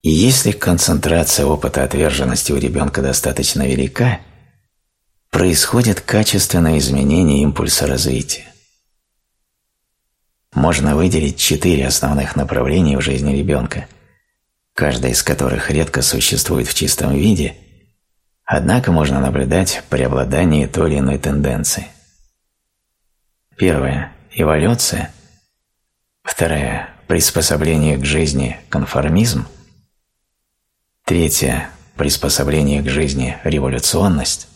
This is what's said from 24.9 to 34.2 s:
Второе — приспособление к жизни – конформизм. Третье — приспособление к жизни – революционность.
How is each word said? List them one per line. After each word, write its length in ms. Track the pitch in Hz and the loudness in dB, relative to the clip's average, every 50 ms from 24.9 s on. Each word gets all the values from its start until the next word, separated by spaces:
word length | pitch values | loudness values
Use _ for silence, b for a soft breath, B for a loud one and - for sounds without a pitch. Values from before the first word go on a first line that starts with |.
| - - - - - - - _ _ _ _ _ _ _ _ _ _ _ _ _ _ _ _ _ _ _ _ | -2 -4 -6 -8 -12 -20 -20 _ _ _ _ _ _ _ _ _ _ _ _ _ _ _ _ _ _ _ _
Второе — 680 | - - - 85 - - 73 69 62 - - - - - - - - | -10 -4 -2 -2 0 0 -2 -2 -4 -4 -6 -8 -12 -18 -20 -4 -2
приспособление 880 | 82 87 80 - - 85 78 - 82 76 78 78 80 78 73 76 73 65 | 0 0 0 0 0 0 0 0 0 0 2 2 2 2 2 2 2 0
к 80 | 67 | 0
жизни – 520 | 71 73 78 80 76 69 65 67 58 53 - - - | 0 0 0 0 0 0 -2 -2 -2 -6 -10 -12 -6
конформизм. 760 | - - 65 - - - 69 80 82 95 113 117 92 67 57 - - - - _ _ _ _ _ _ _ _ _ _ _ _ _ _ _ _ _ _ _ _ _ _ _ _ _ _ _ _ | -4 -4 -4 -2 -2 -2 0 2 2 2 2 2 0 -2 -6 -8 -12 -20 -20 _ _ _ _ _ _ _ _ _ _ _ _ _ _ _ _ _ _ _ _ _ _ _ _ _ _ _ _
Третье — 680 | - 82 87 82 73 - - - 65 58 60 - - - - - _ _ - | -2 0 0 0 0 0 0 0 0 -2 -2 -6 -10 -14 -20 -20 _ _ -4
приспособление 840 | 71 71 73 - - 69 - - - - 73 78 73 71 71 71 | -2 -2 -2 -2 -2 -2 -2 0 0 0 0 2 2 2 0 0
к 60 | 69 65 | -2 -2
жизни – 500 | 67 - - 69 69 67 64 62 69 - - | -2 -2 -2 -2 -2 -4 -4 -4 -6 -4 -4
революционность. 1040 | - 76 73 67 65 - - - - - 82 92 101 87 73 | -2 -2 0 -2 -2 -4 -2 -2 -2 0 2 2 2 2 0